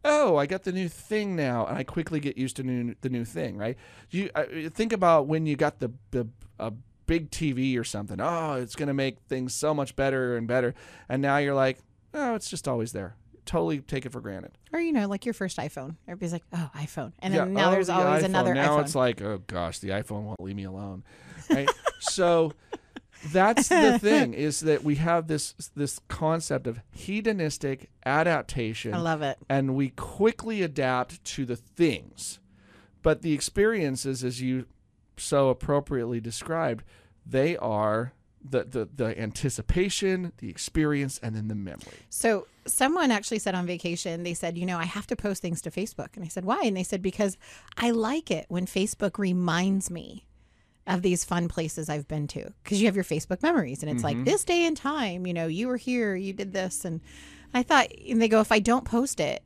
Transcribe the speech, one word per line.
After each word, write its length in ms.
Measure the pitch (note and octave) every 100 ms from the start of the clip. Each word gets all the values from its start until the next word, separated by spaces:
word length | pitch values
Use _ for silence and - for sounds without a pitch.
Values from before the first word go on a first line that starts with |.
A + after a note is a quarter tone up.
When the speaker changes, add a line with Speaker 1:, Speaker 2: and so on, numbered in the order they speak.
Speaker 1:
"Oh, 320 | C#4+ D4+ C4 D3+
I 120 | D3
got 160 | F#3
the 80 | F#3
new 180 | F#3 F3+
thing 460 | - - G#3+ G3+ F3
now," 320 | C#3 A#2+ A2
and 100 | -
I 60 |
quickly 360 | C3 - D#3 D#3+
get 160 | C#3+ A#2
used 200 | C3 -
to 80 |
new, 320 | B2+ B2 A#2+ -
the 80 | C3
new 140 | B2
thing, 340 | A2+ E3+ C3 F#2+
right? 200 | A2 C3 - - -
You, 220 | F3 G3
uh, 120 | - C#3+ D#3+ D#3+
think 180 | - A3
about 360 | A3 F3+ D#3+ C#3
when 180 | D#3+ D#3
you 100 | C#3+
got 220 | D3+ -
the, 140 | B2+ A#2+ -
the, 180 | B2+ A2+ - - -
a 160 | A2 A2 - _ -
big 240 | E3 D3+
T 220 | - D#3
V 260 | B2+ C3 B2+
or 60 |
something. 360 | A2+ G#2 G2+ F#2+
"Oh, 340 | A#2 E3+ D#3 C3+
it's 200 | A#2+ -
gonna 200 | C#3+ C#3
make 240 | C3+ A#2 _
things 240 | C3 B2+
so 220 | - D3+ D3
much 200 | C3 -
better 400 | C3+ C3+ B2+ A#2+
and 120 | A2+
better." 260 | B2 B2 - - - -
And 140 | C3
now 160 | C#3 C#3+
you're 160 | C#3+
like, 240 | C#3 C3 B2+ _ _ _
"Oh, 220 | D4+ C4+
it's 160 | A3+ -
just 180 | E3+ -
always 240 | A#2+ A2+
there." 260 | - F#2+ - _ - -
Totally 360 | E3 E3 D3+
take 260 | C3 C#3 B2
it 40 |
for 80 | A#2
granted. 380 | G2+ F#2+ - _ _
Speaker 2:
Or, 60 | D#4+
you 120 | E4
know, 140 | C#4+ G3+
like, 160 | G3
your 120 | A#3+ -
first 220 | F#3+ -
iPhone. 400 | C#3+ - C3+ E3 -
Everybody's 260 | F3+ F3
like, 120 | E3+ _
"Oh, 180 | E3+ D#3 D3
iPhone." 360 | D3 - C3+ -
And 160 | F#3+ F#3+
then 140 | F#2+
Speaker 1:
Yeah, 40 |
Speaker 2:
now 140 | G2+ F#3
Speaker 1:
"Oh, 40 |
Speaker 2:
there's 120 | F#3+ F#3
Speaker 1:
the 80 |
Speaker 2:
always 300 | F#3 F3+ D3+
Speaker 1:
iPhone." 60 | D#3
Speaker 2:
another 260 | F#3+ - C3+
Speaker 1:
Now 220 | C#3+ D3
Speaker 2:
iPhone. 20 |
Speaker 1:
it's 140 | C#3+ C3
like, 260 | B2+ A#2
"Oh, 220 | G#2 G2+ F2+
gosh, 320 | F#2 E2 -
the 120 | G2
iPhone 340 | G2 - G#2
won't 180 | G#2+ G2+
leave 140 | F#2+ G2+
me 80 |
alone." 400 | F#2+ F#2+ G2+ F#2+ - - - - -
Right? 180 | C#4 C#4 -
Speaker 2:
<laughs> 240 | - -
Speaker 1:
So 540 | - - F3 E3 D#3+ - _ - _ - _ - D3+
that's 360 | F3 G3 A#3 -
the 320 | F4 D4 A#3+
Speaker 2:
<laughs> 80 | G3+
Speaker 1:
thing, 260 | D4 B3+
is 280 | - D3+ C#3+
that 220 | D#3 D3
we 120 | D3 C#3+
have 320 | E3 E3+ D#3+
this, 260 | D3+ - - - -
this 240 | C#3+ - _
concept 580 | - D#3 E3 - C3+ B2
of 140 | A#2 -
hedonistic 1000 | - - G#3 A3 G3+ D#3 - C#3+ C3+ - _
adaptation. 920 | B2+ D3 E3+ D#3 - - A2 A2 A2+ -
Speaker 2:
I 20 |
love 240 | E3 D#3
it. 160 | D3 - -
Speaker 1:
And 280 | C#3 C3+ C3
we 140 | C3+
quickly 720 | - - - G#3+ A3+ A3 A3
adapt 600 | E3+ C#3 C3 B2+ - - -
to 200 | - C3
the 100 | A#2
things. 840 | - - E3 F#2+ G#1 - - - _ - - - - _
But 180 | D#3+ D3+
the 120 | E3
experiences, 880 | D3 - - G#3+ A3+ D3+ C3 C#3 C3
as 180 | B2+ B2
you 240 | B2+ C3 A#2+ _ _ _ _ -
so 320 | - C#3+ C3+
appropriately 680 | B2 - C#3+ C#3+ C3+ A#2 A#2+
described, 640 | A2+ A2+ - E3 D3+ A#2 - - _ _
they 320 | - B2+ D3 F3
are 560 | A#2 G#2+ G#2+ G#2+ B2 _ _ _
the, 200 | C#3 B2+
the, 260 | - B2+ G#2+ C#3
the 240 | A2+ G2
anticipation, 1120 | A2 - C#3 - - F3 G3 - G3 F#3 F3 -
the 120 | A#2+
experience, 680 | - - D#3+ D3+ C#3+ C#3 -
and 140 | A#2 A2
then 120 | G#2+
the 60 | G#2+
memory. 440 | F#2+ G1+ - - -
Speaker 2:
So 380 | - B3+ G3+ - _ -
someone 460 | - C4+ F4 D4
actually 260 | G#3 - A3
said 140 | -
on 140 | F#3 F3
vacation, 560 | F3 F3 E3+ F#3 E3
they 100 | F3
said, 240 | E3+ E3+ E3+
"You 80 | F3+
know, 140 | F3
I 60 | E3
have 200 | G3+ -
to 80 | B3
post 260 | G#3 F#3+
things 180 | F3+ E3
to 80 | E3
Facebook." 440 | F#3+ G#3 - - -
And 100 | E3
I 20 |
said, 180 | - F#3
"Why?" 160 | C4+
And 120 | C4+ F#3+
they 80 |
said, 200 | F3+ G3
"Because 340 | F#3+ - G3+ - - - - -
I 140 | A#3
like 400 | A#3 A3 D#4 -
it 140 | D#3+ -
when 160 | F3 F#3
Facebook 540 | G3 G#3 - G3+ -
reminds 720 | G3 F3+ F3 D#3+ F#3+ G3 -
me 340 | E3+ - - _ _ _ _ _ _ -
of 160 | F#3+
these 200 | F3+ F3
fun 240 | - F3 E3+
places 400 | - D#3+ - D#3
I've 180 | D3+ C#3
been 180 | D3+ D3
to." 220 | - - -
'Cause 160 | - G#3
you 80 | A3
have 80 | G3
your 80 | F3
Facebook 380 | D#3 - F#3
memories, 400 | D#4 E4+ C#3+ C3+
and 80 | -
it's 120 | -
like, 120 | D3 A#3
Speaker 1:
Mm-hmm. 80 | C3
Speaker 2:
"This 180 | G4
day 220 | - F4 E4+
and 100 | D#4+
time, 520 | C4+ G#3 A3 F3+ F3+
you 60 |
know, 120 | E3+ E3
you 200 | E3 B3
were 100 | B3
here, 380 | - B3 G#3+ F#3
you 180 | G3
did 180 | G3 G3
this." 300 | F#3+ F#3 -
And 180 | F3+ E3 - - - - -
I 80 | B3
thought, 260 | B3 D4+ - - -
and 100 | A3+
they 80 | A3+
go, 120 | A3
"If 100 | G#3+
I 80 | G#3+
don't 260 | G#3 A#3 -
post 340 | A#3 C4+ -
it 240 | D3 B2+